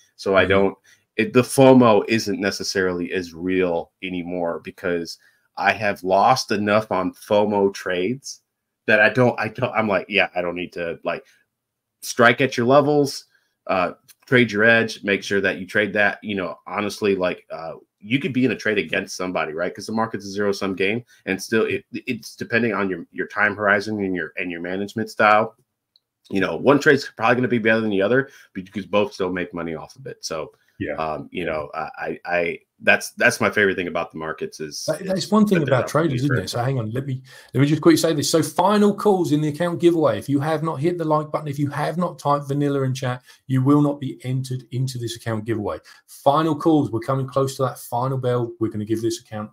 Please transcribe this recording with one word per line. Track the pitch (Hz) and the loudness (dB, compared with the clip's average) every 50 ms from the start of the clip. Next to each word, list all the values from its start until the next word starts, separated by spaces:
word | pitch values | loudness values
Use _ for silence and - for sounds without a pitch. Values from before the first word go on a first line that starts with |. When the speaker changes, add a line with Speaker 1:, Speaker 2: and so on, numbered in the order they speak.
| _ _ _ | _ _ _
Speaker 1:
So | - - 104 95 | -6 -2 2 4
I | 95 92 | 4 4
Speaker 2:
Mm-hmm. | 90 | 4
Speaker 1:
don't, | 98 98 98 95 - - _ _ _ _ _ _ _ | 4 4 2 2 0 -6 _ _ _ _ _ _ _
it, | - 107 101 | -4 -4 2
the | - 127 120 | 2 2 2
fomo | - - 139 135 131 131 127 123 113 107 101 - - | 4 4 6 8 10 10 10 8 8 6 4 4 2
isn't | 113 110 107 104 98 90 | 0 0 0 -2 -4 -2
necessarily | 101 98 - - 95 - - 101 92 92 90 87 87 - - | -2 -2 -2 -4 -6 -4 -2 0 0 0 0 -2 -4 -4 -4
as | 92 90 85 82 | -6 -6 -6 -10
real | 80 87 92 92 92 92 87 85 85 85 - _ _ 95 | -8 -4 -2 0 2 2 2 0 -2 -6 -8 _ _ -10
anymore | 92 92 90 85 87 90 87 85 85 82 80 - | -8 -6 -6 -6 -6 -6 -6 -4 -4 -6 -8 -10
because | 95 - - - 90 87 85 82 78 - - _ _ _ _ _ _ _ - | -14 -14 -8 -6 -4 -4 -4 -4 -8 -12 -16 _ _ _ _ _ _ _ 0
I | 92 101 101 | 0 0 0
have | 95 110 101 98 - 87 | 2 -2 -2 -4 -2 0
lost | 92 92 98 101 120 127 123 - - | 2 2 4 6 4 4 2 0 -2
enough | 110 101 104 104 104 110 107 - | -2 -2 0 2 2 2 0 0
on | 101 92 90 90 - | -2 -2 -2 -4 -6
fomo | - - - 107 104 107 104 104 101 98 98 | -8 -4 0 2 2 2 2 2 2 2 0
trades | 98 - - 95 90 90 90 104 127 139 - - - - _ _ _ _ _ _ _ _ _ - | 0 -4 -6 -6 -4 -2 -2 -4 -4 -6 -8 -14 -18 -18 _ _ _ _ _ _ _ _ _ 0
that | 110 104 | 4 4
I | 107 107 | 4 4
don't, | - 127 127 120 - - | 6 4 4 4 2 0
I | 107 107 | -4 -6
don't, | - - 123 - - | -4 -4 -4 -2 -2
I'm | 110 110 107 | -2 0 2
like, | 98 87 - - | 0 0 -2 0
"Yeah, | 101 95 90 - - | 2 2 2 2 0
I | 90 | -4
don't | 87 87 85 | -4 -4 -4
need | 90 90 82 - | -6 -8 -8 -8
to, | 90 87 85 80 - - | -8 -6 -6 -8 -6 -6
like, | 85 85 78 - _ _ _ _ _ _ _ _ _ _ _ _ _ _ _ | -6 -6 -6 -10 _ _ _ _ _ _ _ _ _ _ _ _ _ _ _
strike | - - - - 117 120 123 123 | -14 -8 2 4 6 6 6 4
at | 139 127 - - | 0 -2 0 0
your | 117 | 2
levels, | 120 135 147 135 147 147 147 143 131 - - - _ _ _ _ _ _ _ _ - | 6 6 6 6 6 4 2 2 2 -2 -8 -14 _ _ _ _ _ _ _ _ -4
uh, | 92 92 90 87 - - _ _ - _ _ | -2 0 0 -2 -4 -10 _ _ -20 _ _
trade | - 131 123 123 110 | 2 4 4 4 4
your | 101 101 107 | 2 4 6
edge, | 117 117 113 110 110 - - - | 6 6 6 4 0 -4 -6 -2
make | 101 98 95 - | 0 0 0 0
sure | - 104 98 | -2 -2 0
that | 92 95 90 92 | 0 0 -2 -2
you | 95 92 | -8 -4
trade | - 107 107 98 92 | -2 0 0 0 0
that." | 107 104 98 95 - - | 2 2 2 0 -2 -6
You | 107 101 | -6 -4
know, | 98 90 82 - - _ - | -4 -4 -6 -8 -10 _ -8
honestly, | 92 101 104 101 98 - 110 101 98 | -6 -4 -4 -4 -4 -2 0 0 2
like, | 92 90 90 87 - - _ | 2 0 -2 -2 -6 -10 _
uh, | 78 80 80 80 73 - - _ _ _ | -12 -10 -10 -12 -12 -14 -18 _ _ _
you | 98 104 123 139 | -6 -4 -4 -2
could | - 170 120 | -2 -2 0
be | 127 127 | 0 0
in | 120 | 0
a | 98 | 0
trade | - - 110 107 101 | -2 -2 -2 -2 -2
against | 82 78 95 101 98 98 - - | -2 -2 -4 -4 -4 -6 -8 -8
somebody, | 92 92 90 87 78 76 76 | -8 -4 -4 -4 -4 -4 -4
right? | 82 87 90 - | -4 -6 -6 -6
'Cause | 104 98 - | -8 -10 -6
the | 110 | -4
market's | 113 110 110 - 101 101 | -4 -4 -4 -4 -8 -10
a | 98 | -10
zero-sum | 95 101 104 101 98 - 101 98 95 | -6 -4 -2 -2 -2 -2 -4 -4 -2
game, | 87 98 95 110 120 - _ _ _ _ | -2 -2 -2 -2 -4 -6 _ _ _ _
and | - 95 95 | -6 -6 -6
still, | - - 113 110 104 | -4 -2 0 0 0
it, | - 92 95 - _ 120 | 0 -2 -6 -8 _ -12
it's | 101 - 127 123 107 - - - | -12 -8 -8 -8 -8 -10 -14 -14
depending | - 110 - 117 113 117 117 101 | -14 -8 -4 -2 0 0 0 -2
on | 95 98 95 | -2 -2 -4
your, | 92 85 - - | -4 -6 -8 -12
your | - - 90 - | -8 -8 -8 -6
time | - 104 104 104 98 | -2 0 0 0 0
horizon | 101 107 98 101 104 98 107 107 104 98 | 0 2 2 2 2 2 -2 -4 -2 -2
and | 95 92 | -2 -2
your, | 87 80 78 - - | -4 -6 -6 -8 -8
and | 90 90 | -8 -8
your | 85 85 | -8 -8
management | 87 87 92 98 101 101 - 110 110 107 | -6 -6 -6 -6 -6 -6 -6 -6 -6 -6
style. | - - 110 104 107 107 113 113 - _ _ _ _ _ _ _ _ _ _ _ _ _ _ _ | -2 2 4 6 6 6 4 0 -4 _ _ _ _ _ _ _ _ _ _ _ _ _ _ _
You | 98 98 | -2 0
know, | 95 85 85 | 0 0 -2
one | 78 - 120 147 139 | 2 4 4 4 6
trade's | - 156 139 - - - - - | 6 4 4 4 2 -6 -8 -2
probably | 110 120 123 | 0 2 2
gonna | 120 127 107 | 2 2 0
be | 123 117 | 0 2
better | 104 110 110 113 | 2 2 2 2
than | 113 110 | 2 0
the | 101 95 95 | 0 2 2
other | 104 123 135 135 - - - - _ _ | 2 2 2 0 -2 -8 -20 -20 _ _
because | 98 90 - - 104 92 | -14 -14 -10 -10 -10 -8
both | 82 92 104 104 - - | -2 0 0 0 0 -2
still | - 95 90 | -4 -4 -4
make | 90 90 87 87 - | -2 -4 -6 -6 -8
money | 85 82 82 80 | -8 -8 -6 -8
off | 76 - - - | -10 -12 -14 -20
of | - 135 - | -18 -16 -16
it. | - - - | -16 -12 -10
So, | - 85 78 76 67 - _ _ _ _ - | -8 -8 -8 -8 -10 -14 _ _ _ _ -10
Speaker 2:
Yeah. | 92 78 73 76 | -8 -6 -6 -6
Speaker 1:
um, | 80 78 76 71 67 - | -4 -6 -6 -8 -10 -10
you | - 90 85 | -10 -6 -6
Speaker 2:
Yeah. | 82 | -4
Speaker 1:
know, | 80 76 73 - - | -4 -4 -6 -8 -8
I, | 80 78 73 - - | -8 -8 -8 -10 -10
I, | 82 80 82 - - | -10 -10 -10 -10 -6
I, | 87 87 87 85 82 80 - - _ _ _ | -4 -2 -2 -2 -2 -4 -8 -14 _ _ _
that's, | 110 104 101 104 - - | 0 2 2 2 0 -8
that's | - 104 110 120 120 - | -6 -4 -4 -2 -2 -2
my | 113 98 | -2 0
favorite | - 107 104 98 90 | 2 2 2 2 0
thing | 95 87 87 | -2 -4 -4
about | 80 85 82 - | -4 -6 -6 -6
the | - 80 | -8 -10
markets | 78 78 76 - 80 - - - | -10 -10 -8 -8 -10 -10 -10 -12
is, | 78 73 71 - - - | -12 -12 -12 -10 -6 -6
Speaker 2:
That, | - - | -6 -6
Speaker 1:
is | 190 180 | -6 -6
Speaker 2:
that's | 190 185 143 - | -4 -4 -2 0
one | 208 214 208 208 | 2 2 4 4
thing | 196 170 | 4 2
Speaker 1:
that | 147 | 2
they're | 131 131 | 2 2
Speaker 2:
about | 123 - | 0 0
Speaker 1:
not | - | 0
Speaker 2:
traders, | - 147 170 160 131 123 135 | 0 0 0 0 0 -2 0
isn't | 147 131 113 | 0 0 -2
it? | |
Speaker 1:
user-friendly. | 92 - | -2 -4
Speaker 2:
So | - 120 120 | -4 -4 -4
hang | 135 135 123 | -2 -2 -2
on, | 110 107 | -4 -4
let | 113 131 139 | -6 -6 -6
me, | 143 127 131 - - - - - - - | -6 -8 -8 -10 -16 -20 -20 -16 -4 0
let | 123 | 2
me | 143 147 | 2 2
just | 156 151 | 2 4
quickly | - 170 160 151 | 6 6 6 6
say | - 165 165 | 4 2 0
this. | 147 - - | 0 0 0
So | - 160 147 | 2 2 0
final | 151 - - 175 196 214 208 208 208 202 | 0 0 2 2 4 4 6 4 4 2
calls | 202 - 202 185 180 170 139 | 2 2 2 4 4 2 2
in | 147 151 | 2 0
the | 151 151 | 0 -2
account | 143 147 170 - 170 - | -2 -2 -2 -2 0 4
giveaway. | 175 170 170 165 151 127 107 101 | 4 4 4 6 4 2 2 0
If | - - | -2 0
you | 139 143 | 0 0
have | 139 156 160 151 160 | 0 0 -2 -2 -2
not | 160 160 131 | -4 -4 -2
hit | 143 175 180 175 | -2 -2 -2 -2
the | 160 | 0
like | 156 151 156 156 151 | 0 0 0 0 -2
button, | - 151 151 147 | -6 -6 -6 -6
if | 139 147 | -4 -4
you | 147 131 | -4 -4
have | - 156 151 147 156 170 | -2 -4 -4 -4 -2 -2
not | 175 147 139 - | -4 -4 -6 -4
typed | - 143 143 143 143 135 | 0 0 0 0 0 -4
vanilla | 139 143 143 143 139 139 | -2 -2 0 0 0 0
in | 135 131 131 | -2 -2 -4
chat, | 131 135 127 123 131 - - - _ _ - | -4 -4 -6 -6 -6 -10 -18 -20 _ _ -2
you | 131 131 127 | -2 2 4
will | 139 143 147 | 4 6 6
not | 147 143 143 143 | 4 2 0 -2
be | 131 131 - - - | -6 -10 -10 -10 -8
entered | 127 127 131 131 - 131 127 - - | -6 -4 -4 -4 -6 -8 -10 -10 -8
into | - 123 131 131 127 120 | -6 -4 -4 -4 -4 -6
this | 120 113 - | -8 -8 -8
account | - - 117 113 107 107 | -8 -6 -4 -4 -4 -4
giveaway. | 117 110 104 101 95 80 - - - - - _ _ | -4 -4 -4 -4 -6 -8 -8 -12 -18 -20 -20 _ _
Final | - - - 139 139 151 160 165 151 | -20 -2 0 2 2 2 2 0 -2
calls. | 147 - 165 156 147 135 101 | 0 2 2 4 4 2 0
We're | 117 110 | -2 -4
coming | - - 135 135 135 135 | -4 -2 -2 -4 -4 -4
close | - 139 135 135 - - | -2 -2 -2 -2 -2 -2
to | 131 | -4
that | 127 131 - | -4 -4 -8
final | - - 120 120 127 135 135 131 | -12 -8 -4 -4 -2 -2 -4 -2
bell. | 123 123 123 123 117 113 117 - | -2 -2 0 0 -2 -4 -4 -4
We're | 110 107 | -4 -4
gonna | 107 107 104 | -4 -6 -4
give | 104 113 110 | -4 -4 -2
this | 117 113 113 - | -2 -4 -4 -4
account | - _ 110 107 107 107 | -10 _ -12 -10 -10 -12